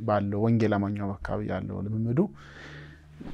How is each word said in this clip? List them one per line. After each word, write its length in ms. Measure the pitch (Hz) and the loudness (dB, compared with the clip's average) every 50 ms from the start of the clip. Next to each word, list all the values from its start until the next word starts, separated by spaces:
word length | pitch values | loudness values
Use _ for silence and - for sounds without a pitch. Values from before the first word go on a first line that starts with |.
ባለው 400 | 104 110 107 104 101 101 101 101 | 0 2 2 2 2 2 0 2
ወንጌል 340 | 110 113 117 113 110 107 107 | 4 4 4 6 6 6 4
አማኛው 360 | 101 101 98 104 104 104 98 | 4 2 2 0 -2 -4 -4
አካባቢ 360 | 98 - - - 101 101 107 | -4 -6 -4 -4 -4 -2 -2
ያለው 320 | 107 95 95 98 101 98 95 95 | -2 -2 -4 -4 -4 -4 -4 -4
ልምምዱ 380 | 101 110 110 110 113 123 143 196 - - - - - - - - - - - - - - - - - - - - - | -4 -2 0 0 2 4 2 2 2 0 -10 -18 -18 -18 -18 -16 -16 -16 -16 -16 -16 -18 -20 -20 -20 -18 -16 -12 -8